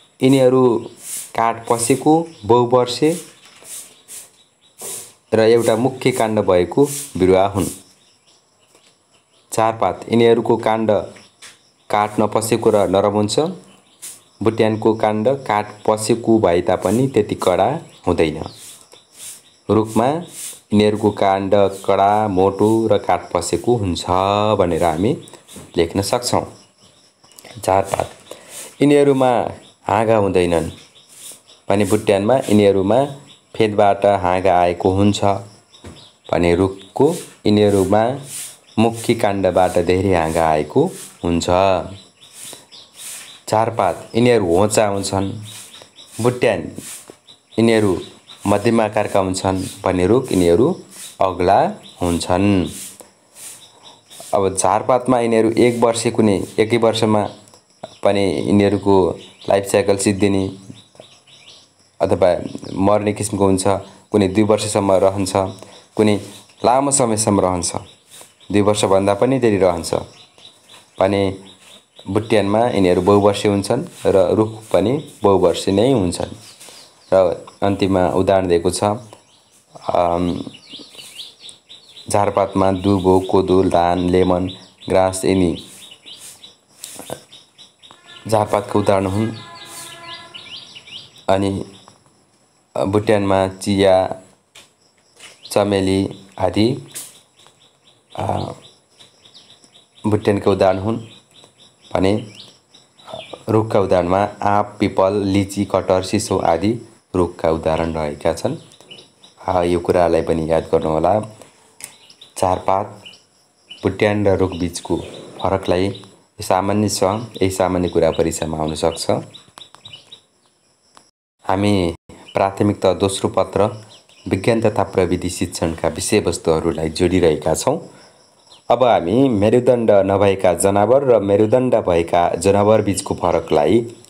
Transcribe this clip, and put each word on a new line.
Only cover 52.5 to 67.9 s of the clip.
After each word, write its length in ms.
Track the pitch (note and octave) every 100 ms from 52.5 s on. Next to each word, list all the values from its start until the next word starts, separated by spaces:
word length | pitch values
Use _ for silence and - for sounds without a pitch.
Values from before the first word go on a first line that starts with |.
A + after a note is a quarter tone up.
| G2 D#2 - - - - _ _ - - - - _ - - _ - -
अब 220 | - F#2+ F#2+
झारपातमा 640 | - G#2 A2 B2+ B2+ B2+
यिनीहरू 300 | A#2 A2+ A2
एक 300 | - A#2+ A#2
वर्षे 300 | A#2 A2+ A#2+
कुनै, 340 | A2+ G#2+ G2 - -
एकै 180 | G#2+ A#2+
वर्षमा 520 | A2+ A2 A2 G#2+ G2+ - - - _ _ - -
पनि 180 | G2+ G2+
यिनीहरूको 960 | G2 D2 A1+ G2+ G2+ G2 G2 G2 E2+ - - - -
लाइफ 160 | G2
साइकल 320 | G2 G#2 G2 G2
सिद्धिने 760 | G#2+ F#2+ G2+ F#2+ F#2+ - - - - - - - _ - - - _ _ _ -
अथवा 340 | F#2 G2 F#2 E2+ - - -
मर्ने 400 | G1+ G2 G#2 G#2
किसिमको 320 | G#2 G#2 G2
हुन्छ, 200 | G2 F#2+ G2+ F#2+ - - _
कुनै 180 | G#2 F#2+
दुई 140 | F#2
वर्षसम्म 500 | G#2 G#2+ G#2+ G#2+ G2
रहन्छ, 400 | F#2+ F#2+ G2 F#2+ G2+ F#2+ - - - _ -
कुनै 240 | G#2+ G2+ G2 - - _
लामो 260 | A2 B2+ C#3+
समयसम्म 500 | C3 A#2+ G#2+ G#2+ G2
रहन्छ, 360 | F#2 F2+ E2+ - -